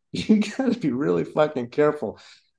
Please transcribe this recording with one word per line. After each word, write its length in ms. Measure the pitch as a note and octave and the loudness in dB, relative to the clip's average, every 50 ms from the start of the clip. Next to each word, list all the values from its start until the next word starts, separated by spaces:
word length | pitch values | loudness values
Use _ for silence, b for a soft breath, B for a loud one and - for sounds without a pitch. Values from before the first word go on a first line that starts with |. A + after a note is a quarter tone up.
| _ _ - | _ _ -8
You 260 | F3+ - - G#3+ G3+ G#3 - - - | -6 2 2 2 2 2 0 -4 -4
gotta 200 | C4+ C4+ A#3 - | -2 -2 -2 0
be 120 | - C#3+ | -2 -2
really 340 | A#2+ B2+ D3+ F3 F3 E3 D#3 | -2 0 0 0 0 0 0
fucking 440 | - - D#3 D3+ D3 - C3 A#2 A#2 | 0 2 2 2 2 0 -4 -6 -4
careful. 500 | - D3+ D3 D3+ D3 - A#2 G2+ - B B B B B B B B | 0 2 2 2 2 0 -6 -8 -8 B B B B B B B B